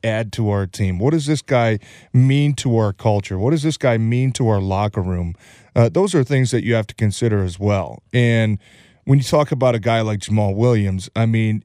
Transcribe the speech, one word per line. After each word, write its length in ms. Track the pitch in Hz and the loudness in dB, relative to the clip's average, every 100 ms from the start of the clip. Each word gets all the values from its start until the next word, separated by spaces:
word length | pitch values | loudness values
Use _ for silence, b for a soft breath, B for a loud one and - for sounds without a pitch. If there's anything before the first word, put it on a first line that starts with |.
add 300 | 117 110 113 | -4 -4 -4
to 180 | - 110 | -4 0
our 160 | 101 95 | 0 -2
team? 320 | - 98 90 | -2 -2 0
What 120 | 120 | 0
does 140 | 160 143 | 0 0
this 140 | 151 | -4
guy 380 | - 127 117 104 B B B | 0 0 2 0 B B B
mean 420 | 123 131 139 147 | 2 4 4 2
to 220 | 139 131 113 | 0 0 0
our 160 | 107 | 0
culture? 460 | 95 113 104 95 95 | 0 0 0 -2 -4
What 120 | 113 | -2
does 120 | 160 | 0
this 140 | 151 151 | -2 -2
guy 200 | 131 117 | 0 0
mean 360 | 113 120 131 | 0 0 -2
to 160 | 120 120 | 0 0
our 120 | 104 | 0
locker 420 | 95 95 104 104 | 0 -2 -2 -2
room? 320 | 92 90 85 85 B B B - | -4 -4 -6 -8 B B B 2
Uh, 120 | 117 | 2
those 280 | 165 196 180 | 4 2 2
are 80 | |
things 260 | 127 139 127 | 0 0 0
that 140 | 120 | 0
you 100 | 101 | 0
have 140 | 113 107 | 0 -2
to 60 | - | -2
consider 480 | 107 95 120 104 | -2 0 0 0
as 160 | 92 87 | -2 -2
well. 420 | 101 101 76 57 _ | 0 0 -2 -10 _
And 460 | 123 120 117 110 104 b b b b | 0 2 2 0 -2 b b b b
when 140 | - 139 | 0 0
you 60 | |
talk 280 | 127 160 147 | 2 2 2
about 240 | 135 127 117 | 0 0 0
a 20 | |
guy 220 | 107 113 | 0 0
like 180 | 110 104 | 0 -4
Jamal 380 | - 107 104 98 | -2 0 0 2
Williams, 520 | 120 117 98 92 92 | 2 2 0 -4 -6
I 120 | - 113 | -2 0
mean 360 | 113 110 208 | 2 0 -2